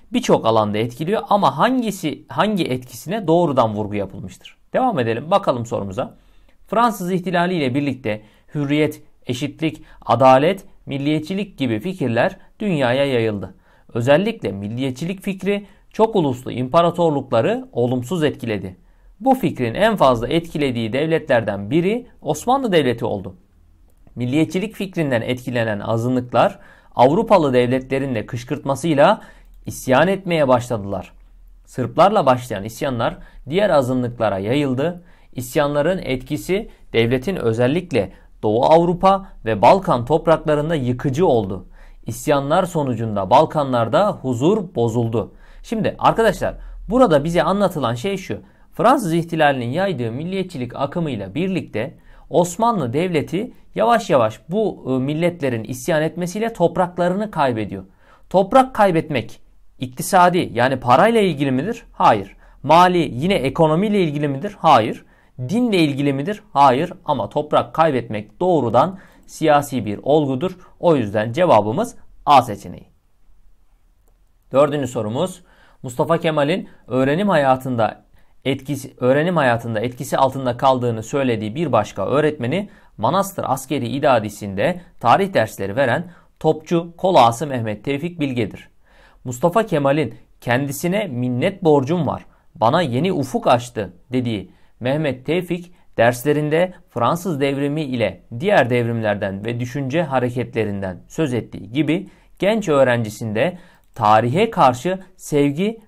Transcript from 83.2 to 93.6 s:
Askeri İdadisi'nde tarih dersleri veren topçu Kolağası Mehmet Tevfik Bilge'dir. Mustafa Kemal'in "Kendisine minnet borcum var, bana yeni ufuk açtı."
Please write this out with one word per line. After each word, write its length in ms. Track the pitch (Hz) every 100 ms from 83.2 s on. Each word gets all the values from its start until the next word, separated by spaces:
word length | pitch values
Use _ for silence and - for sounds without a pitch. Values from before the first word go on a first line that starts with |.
| 190 - -
Askeri 400 | 131 - 143 117
İdadisi'nde 920 | 135 143 120 104 - 104 95 131 180 - -
tarih 340 | 117 147 196
dersleri 420 | 143 110 - 98 107
veren 340 | 131 139 175 - _ _
topçu 540 | 156 156 - 170 170 -
Kolağası 500 | 185 165 117 117 151
Mehmet 380 | 127 113 104
Tevfik 360 | - 139 170 175
Bilge'dir. 480 | 143 120 104 - - _ _ _ - _
Mustafa 420 | 127 123 175 226 220
Kemal'in 480 | 156 139 147 139 - - _
"Kendisine 680 | - 123 143 135 175 196 202
minnet 580 | 120 123 123 170 -
borcum 420 | 160 143 127 175 127
var, 200 | 95 - _ _
bana 280 | - 110 160
yeni 300 | 156 117 180
ufuk 340 | 147 139 233 233
açtı." 460 | 123